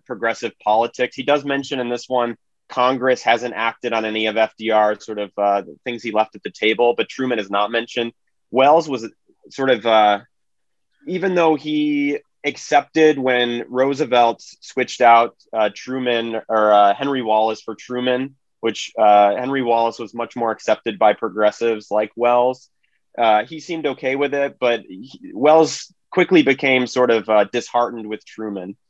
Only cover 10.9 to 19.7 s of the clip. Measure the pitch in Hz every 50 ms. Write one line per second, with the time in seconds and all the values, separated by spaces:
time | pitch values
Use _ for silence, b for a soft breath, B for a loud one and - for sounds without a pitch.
10.9 | _ _ _ - - 180 175 190 185 175 165 160 156 139 143 151 151 151 151 147
11.9 | 147 143 143 143 143 147 - _ _ _ - 143 123 - - - 151 139 - -
12.9 | - 160 160 156 151 139 127 131 123 123 120 120 120 120 - - 123 127 131 139
13.9 | 139 131 151 117 123 120 120 117 117 - - - - _ - - - 131 123 -
14.9 | - - 127 117 117 117 117 117 - _ _ _ - 110 107 104 101 - - 127
15.9 | 131 131 127 123 120 117 113 117 113 110 - - 113 110 107 107 104 104 101 101
16.9 | 101 - 143 143 139 131 120 110 107 107 110 113 107 - - - 110 - - -
17.9 | 123 123 127 127 123 127 131 135 135 _ _ _ _ _ - 113 107 - - -
18.9 | - - 107 104 104 104 104 101 101 113 127 131 139 135 127 117